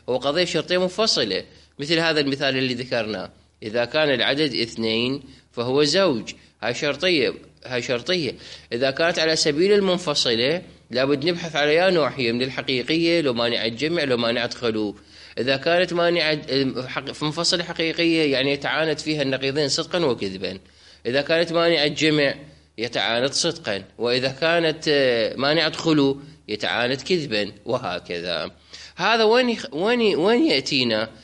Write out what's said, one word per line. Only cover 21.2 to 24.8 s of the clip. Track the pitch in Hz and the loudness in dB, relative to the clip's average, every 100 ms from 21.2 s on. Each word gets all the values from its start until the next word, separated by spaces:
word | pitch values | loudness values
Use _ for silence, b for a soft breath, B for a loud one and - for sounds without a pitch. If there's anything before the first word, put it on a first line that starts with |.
كانت | 139 165 170 | 0 0 0
مانعة | 165 170 165 147 | 2 2 2 0
جمع | 139 156 151 139 - B B B - | 2 2 4 2 -2 B B B -8
يتعاند | 117 131 101 117 135 | -6 -2 0 0 0
صدقًا، | 139 170 - 117 98 98 - | 0 -2 -4 -6 -6 -6 -4
وإذا | 120 127 131 | 0 0 -2
كانت، | 131 165 170 165 156 | -2 0 2 2 0